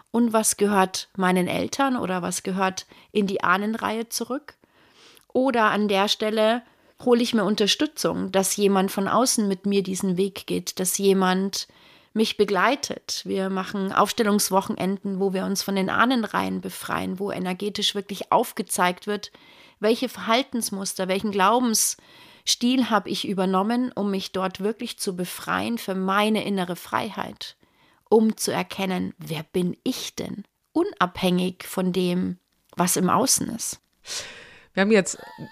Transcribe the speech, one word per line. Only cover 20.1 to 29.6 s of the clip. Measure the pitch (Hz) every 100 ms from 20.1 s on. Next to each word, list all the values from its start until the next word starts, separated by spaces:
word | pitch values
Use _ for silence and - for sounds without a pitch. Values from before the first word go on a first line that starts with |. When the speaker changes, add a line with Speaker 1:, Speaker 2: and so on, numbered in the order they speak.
| - 190 233 277 240 - 196 190 - 185
Speaker 1:
welchen | 190 214
Glaubensstil | 202 190 233 240 220 - - - - - - - - 240 262 226
habe | 214 185
ich | 190 -
übernommen, | 190 185 190 208 240 254
um | - 202
mich | 196 -
dort | 190 190 180
wirklich | 196 226 240 -
zu | - 180
befreien | 180 - - 185 214 233
für | - 190
meine | 190 196 214 214
innere | - 196 175 170
Freiheit, | - 220 220 190 - - - - _ _ _ _ -
um | 226 220 -
zu | -
erkennen, | 127 180 - 190 180 190 -
wer | 156 156
bin | 160 185